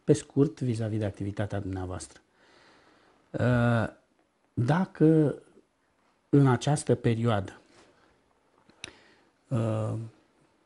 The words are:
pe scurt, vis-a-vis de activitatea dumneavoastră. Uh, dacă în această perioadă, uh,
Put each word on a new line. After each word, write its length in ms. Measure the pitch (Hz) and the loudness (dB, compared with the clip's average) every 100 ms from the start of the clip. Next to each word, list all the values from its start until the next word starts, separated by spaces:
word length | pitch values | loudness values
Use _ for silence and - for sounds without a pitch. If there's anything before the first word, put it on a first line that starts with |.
pe 80 | - | 0
scurt, 480 | 151 - - 147 - | 0 0 0 0 0
vis-a-vis 380 | 131 110 110 107 | -4 -4 -4 -4
de 60 | |
activitatea 560 | 107 - 101 98 104 101 | -4 -4 -6 -6 -6 -6
dumneavoastră. 600 | 95 95 92 92 - - _ _ _ _ _ _ _ _ _ _ _ | -6 -6 -8 -10 -14 -20 _ _ _ _ _ _ _ _ _ _ _
Uh, 580 | - 117 123 120 117 107 - _ _ _ _ _ | -4 0 2 2 0 -2 -8 _ _ _ _ _
dacă 800 | - 120 160 190 - 156 160 147 104 - _ _ _ _ _ _ _ _ | -4 0 0 -2 2 4 4 2 -2 -12 _ _ _ _ _ _ _ _
în 180 | 143 139 | 4 4
această 480 | 120 - 147 - | 2 0 -2 0
perioadă, 640 | 120 123 113 117 104 95 - _ _ _ _ _ _ _ _ _ _ _ _ - - _ _ _ _ - | 0 0 0 0 0 -4 -12 _ _ _ _ _ _ _ _ _ _ _ _ -20 -20 _ _ _ _ -6
uh, 440 | 120 113 110 107 110 113 - _ _ _ _ | -4 -2 -4 -4 -8 -10 -16 _ _ _ _